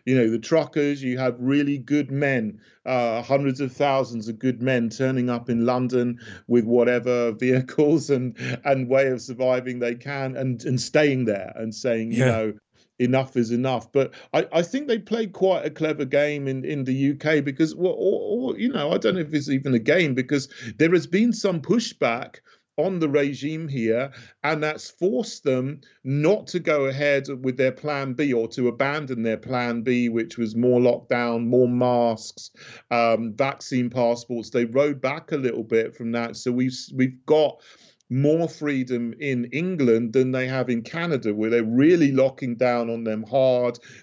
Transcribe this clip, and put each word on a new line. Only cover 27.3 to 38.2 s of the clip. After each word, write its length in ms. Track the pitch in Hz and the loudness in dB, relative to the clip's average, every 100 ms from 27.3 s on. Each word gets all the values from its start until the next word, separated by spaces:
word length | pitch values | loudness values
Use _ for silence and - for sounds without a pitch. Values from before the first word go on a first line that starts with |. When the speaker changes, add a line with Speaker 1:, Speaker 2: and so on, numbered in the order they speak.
| 131 | -6
Speaker 1:
with 160 | 131 127 | -4 0
their 120 | 131 | 0
plan 440 | 127 147 143 139 | 0 -6 -4 -4
B 180 | 123 143 | -2 0
or 160 | 120 113 | 0 -2
to 200 | 123 123 | 0 -2
abandon 540 | 113 135 151 139 120 | 0 -2 -2 -6 -4
their 140 | 113 110 | -2 -2
plan 460 | 123 127 120 117 | -4 -4 -2 -2
B, 260 | 113 123 120 | 0 0 2
which 300 | 117 113 - | -2 -4 -4
was 180 | 110 113 | -4 0
more 240 | 123 123 | 2 4
lockdown, 640 | 123 120 - 120 120 117 117 | 4 2 -2 -2 0 -2 2
more 220 | 123 123 | 4 4
masks, 840 | 123 123 120 120 - - - - _ - - - | 2 2 2 2 0 -8 -16 -20 _ -20 -18 -4
um, 440 | 117 117 113 117 | 2 2 2 -2
vaccine 560 | 104 139 139 - 127 123 | -2 -4 -4 -4 -2 -2
passports. 580 | 123 117 120 - 117 110 | 0 0 0 -4 -8 -2
They 160 | 123 | -2
rode 380 | 120 127 147 139 | 0 2 0 0
back 300 | 131 151 - | -4 -6 -6
a 40 | 151 | -2
little 280 | 127 - | -2 -4
bit 300 | 110 113 113 | 0 0 0
from 180 | - 113 | -6 -4
that. 220 | 117 117 113 | -4 -4 -6
So 140 | 123 | -4
we've, 240 | 123 127 127 - | 0 -2 -4 -10
we've 300 | 135 131 127 - | 0 0 0 2
got 340 | 151 143 - - - _ _ - | 4 4 0 -20 -20 _ _ -4
more 360 | 127 | 0